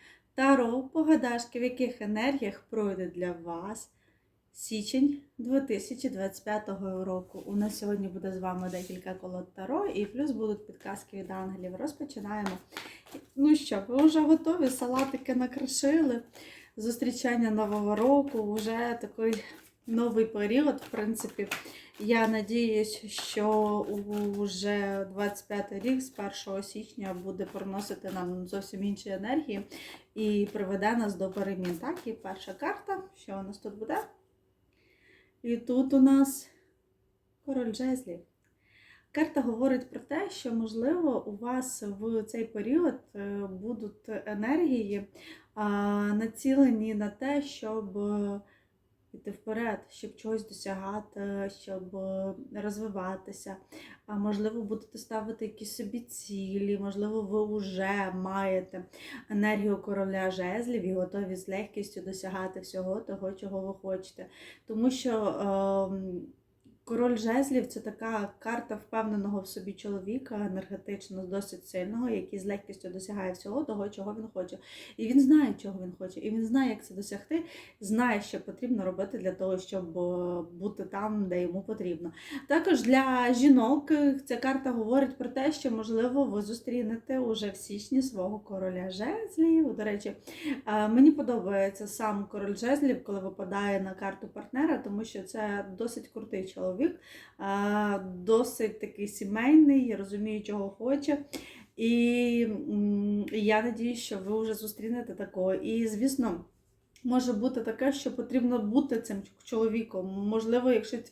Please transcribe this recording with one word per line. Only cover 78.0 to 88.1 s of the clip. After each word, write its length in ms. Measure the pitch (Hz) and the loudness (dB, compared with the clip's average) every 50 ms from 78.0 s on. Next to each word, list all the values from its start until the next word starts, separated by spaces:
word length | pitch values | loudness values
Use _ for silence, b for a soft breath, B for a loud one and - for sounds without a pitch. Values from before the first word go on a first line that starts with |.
| 247 240 220 208 | 4 4 2 2
що 180 | 208 - - - | 0 -4 -8 -8
потрібно 460 | - - 190 - 247 233 247 208 185 | -8 -10 -8 -6 -2 0 0 0 0
робити 320 | 185 185 185 196 - - 214 | 0 -2 -2 -4 -4 -4 -4
для 140 | 180 185 | -2 -2
того, 260 | - - 190 190 185 185 | -2 0 0 0 0 -2
щоб, 400 | 185 - 208 190 180 170 165 180 | -2 -4 -6 -6 -6 -4 -4 -2
е, 440 | 175 175 180 180 180 180 180 175 165 170 175 | -2 0 0 0 -2 -2 -2 -4 -6 -8 -10
бути 300 | 170 190 202 - - 185 | -6 -6 -6 -6 -6 -8
там, 440 | 185 - 196 208 220 214 208 202 180 | -8 -6 -4 -2 -2 0 0 0 0
де 140 | 180 180 | 0 0
йому 200 | 180 175 175 190 | 0 0 -2 -4
потрібно. 500 | 190 - 214 - 180 180 170 160 170 165 B B B B 294 277 B - | -6 -6 -6 -4 -4 -4 -4 -4 -6 -10 B B B B -12 -10 B 2
Також 340 | 285 330 320 381 339 247 | 2 2 4 4 4 4
для 520 | 220 233 262 262 262 262 254 247 247 240 254 | 6 6 6 6 6 6 4 4 4 4 4
жінок, 580 | 233 262 294 269 247 220 226 285 302 294 - | 6 8 10 10 10 8 6 4 2 4 2
е, 280 | 311 294 294 277 262 - - | 4 6 6 4 4 2 -2
ця 120 | - 247 233 | -4 -4 -2
карта 340 | - 262 269 - - 262 | 0 0 0 0 0 -2
говорить 460 | 240 233 220 214 247 277 269 262 - - | 0 0 0 4 4 4 4 4 2 -4
про 120 | - - | -8 -4
те, 220 | - 262 262 302 | -2 0 0 0
що, 200 | 302 - - 262 | 0 0 0 -2
можливо, 520 | 226 220 214 220 226 220 233 254 254 277 277 | 0 0 -2 0 2 2 2 4 4 4 2
ви 180 | 226 196 208 | 2 2 -2
зустрінете 800 | 202 202 233 233 - 254 240 247 226 214 226 226 - - 269 262 | -2 -2 -6 -6 -6 -4 -2 -2 -2 -2 -4 -4 -4 -2 -2 0
уже 300 | 254 226 220 220 208 202 | 0 0 0 0 -2 -4
в 60 | 190 | -6
січні 460 | - - - 202 208 - - 254 262 | -8 -10 -10 -8 -8 -4 2 2 2
свого 380 | 262 - | 2 2